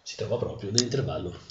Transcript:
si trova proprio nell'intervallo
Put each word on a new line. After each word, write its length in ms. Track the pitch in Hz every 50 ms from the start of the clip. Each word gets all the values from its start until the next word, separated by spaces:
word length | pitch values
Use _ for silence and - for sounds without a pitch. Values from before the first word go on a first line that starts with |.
| _
si 140 | - - -
trova 200 | 110 - 110 -
proprio 320 | - - - - 101 98
nell'intervallo 640 | 104 113 123 120 131 135 98 87 80 80 90 87 87 - - -